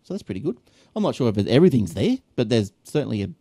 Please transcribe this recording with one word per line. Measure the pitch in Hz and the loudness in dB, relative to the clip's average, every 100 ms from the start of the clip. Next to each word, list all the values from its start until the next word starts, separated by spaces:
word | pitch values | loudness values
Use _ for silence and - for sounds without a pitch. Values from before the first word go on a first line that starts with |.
So | - | -14
that's | 190 | -12
pretty | - 95 | -10 -8
good. | 143 240 _ _ _ | -8 -8 _ _ _
I'm | 220 | -4
not | 185 | -2
sure | - 123 | 0 0
if | 104 | 0
everything's | 101 - 185 127 92 | 2 6 6 4 0
there, | - 165 254 _ - | -2 -2 -2 _ -4
but | 110 | 0
there's | 117 101 _ | 0 0 _
certainly | - 151 113 107 | -6 -4 -4 -4
a | 98 - | -6 -10